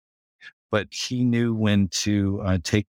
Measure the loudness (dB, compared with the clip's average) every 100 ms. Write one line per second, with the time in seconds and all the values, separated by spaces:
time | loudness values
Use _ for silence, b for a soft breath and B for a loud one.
0 | _ _ _ _ B B -4 -4 -4 -8
1 | -6 -2 0 2 0 2 2 2 2 0
2 | 0 2 0 -2 0 -2 0 -4